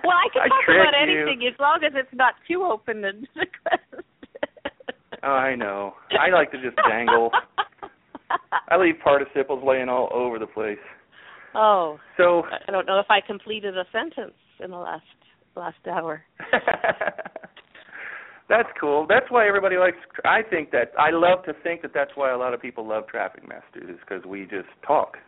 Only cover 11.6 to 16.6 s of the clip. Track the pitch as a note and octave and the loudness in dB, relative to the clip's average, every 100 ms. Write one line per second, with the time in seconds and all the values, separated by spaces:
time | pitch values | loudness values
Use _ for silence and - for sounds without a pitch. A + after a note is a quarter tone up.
11.6 | G#3+ G3 D#3+ D3+ - - F3 F3 - - | 4 4 0 -8 -12 2 4 4 0 -10
12.6 | - G3 F3+ F#3+ G3+ G#3 - G3+ A3 G#3+ | -4 -4 0 -2 2 0 0 -12 -8 -8
13.6 | G3+ F#3 F3+ A3+ D#4+ C#4+ G#3 _ _ _ | -6 -8 -6 -6 -6 -10 -14 _ _ _
14.6 | F#3 F3+ F3 E3 _ _ _ _ _ - | -16 -12 -10 -12 _ _ _ _ _ -12
15.6 | E3+ - F3+ F3 E3 D#3 _ _ - B3 | -12 -12 -6 -6 -6 -10 _ _ -2 0